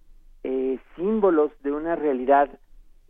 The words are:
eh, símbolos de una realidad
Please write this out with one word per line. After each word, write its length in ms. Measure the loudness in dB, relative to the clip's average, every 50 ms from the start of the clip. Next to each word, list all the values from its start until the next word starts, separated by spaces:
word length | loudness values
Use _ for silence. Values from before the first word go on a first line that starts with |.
| _ -20 -20 -20 -20 -20 -20 -14 -10
eh, 340 | -6 -6 -4 -4 -4 -6 -6 -10 _ -12
símbolos 560 | -6 -4 -2 0 2 2 2 4 4 2 0 -2 -8 -8
de 100 | -6 -6
una 240 | -6 -4 -6 -4
realidad 540 | -4 -2 -2 -2 -2 2 4 4 4 4 0 -4 -16 _ _ -20 -20 -20 -20 -20 -20 _